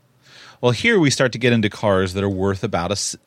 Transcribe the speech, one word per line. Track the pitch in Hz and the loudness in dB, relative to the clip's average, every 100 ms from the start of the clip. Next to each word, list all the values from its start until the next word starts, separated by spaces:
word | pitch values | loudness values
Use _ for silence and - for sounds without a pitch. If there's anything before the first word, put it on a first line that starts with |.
| _ _ _ - - - | _ _ _ -20 -20 -2
Well, | 123 | 0
here | 120 233 208 | 2 2 4
we | 143 | 2
start | - 127 | 2 0
to | 117 | 2
get | 123 | 2
into | 117 104 | 2 0
cars | - 107 95 95 | 0 0 2 0
that | 98 | -2
are | 98 | -2
worth | 95 98 95 | -2 -2 -2
about | 107 90 87 | -4 -4 -4
a | |
s-, | 101 - - | -4 -6 -10